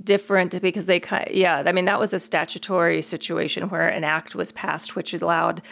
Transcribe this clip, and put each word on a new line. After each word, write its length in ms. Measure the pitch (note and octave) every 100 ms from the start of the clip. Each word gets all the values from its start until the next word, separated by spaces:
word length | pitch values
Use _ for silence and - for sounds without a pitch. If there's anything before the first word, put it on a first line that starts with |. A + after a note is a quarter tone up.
| F#3+
different 560 | G3+ G3+ G3 F3+ F#3
because 240 | F#3+ G3+ F3+
they 160 | F3
ki-, 280 | - G3+ -
yeah, 280 | - F3+ D3 F3
I 80 |
mean, 100 | F#3
that 160 | F3+ G3+
was 140 | G#3+
a 60 | F#3+
statutory 800 | - E3 E3 - - F#3 E3+ D#3+
situation 680 | D#3 D#3 - E3+ D3+ F3 F3
where 220 | F3 E3
an 160 | - D3+
act 280 | D#3 -
was 200 | G3 F3
passed 420 | - F#3 D#3 - -
which 180 | -
allowed, 480 | E3+ E3+ E3 E3+ E3 -